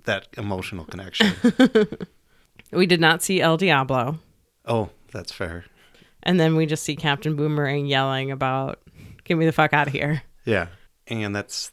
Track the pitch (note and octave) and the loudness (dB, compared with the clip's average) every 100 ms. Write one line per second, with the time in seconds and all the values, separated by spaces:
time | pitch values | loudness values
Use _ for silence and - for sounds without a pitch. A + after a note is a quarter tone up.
0 | - G2 - - G2+ F#2+ F#2 F#2 D#2+ F2+ | -4 -4 -6 -8 -6 -6 -6 -10 -12 -14
1 | G2 - G#3 F3 A#3+ - C4 A3 G#3 - | -6 0 0 2 2 4 4 4 0 -4
2 | - _ _ _ _ _ - E3+ F3+ F3 | -14 _ _ _ _ _ -6 0 2 4
3 | D#3+ E3 - F#3 D#3 D#3+ F#3+ C#3+ C3+ C3 | 4 4 0 2 2 2 4 2 2 0
4 | B2 D#3+ _ _ _ _ - A#2 G2+ - | -2 -6 _ _ _ _ -4 -2 -4 -8
5 | _ G#2 F#2 - F2 E2+ - _ _ _ | _ -14 -12 -10 -10 -10 -16 _ _ _
6 | _ _ - F3+ D#3+ D#3+ D#3+ D3+ - C#3+ | _ _ 0 2 4 2 0 -2 -6 -4
7 | D#3 C#3+ D3+ D3+ D3+ D3+ C#3+ C#3+ C#3+ C3+ | -2 -2 -2 -2 0 0 -2 -2 0 0
8 | C3+ C3+ C3+ C3+ C3+ C3 C3+ - - - | 0 -2 -4 -4 -2 -2 -4 -8 -16 -20
9 | - - - E3+ D#3+ D#3 D3+ D3 C#3+ C3 | -20 -12 -4 0 2 2 2 2 0 -2
10 | C#3+ D3+ - - - G#2 E2+ - - _ | -2 -4 -6 -8 -2 0 0 -8 -20 _
11 | - A#2 G#2 G2+ G2+ - - | -8 -6 -4 -4 -6 -8 -10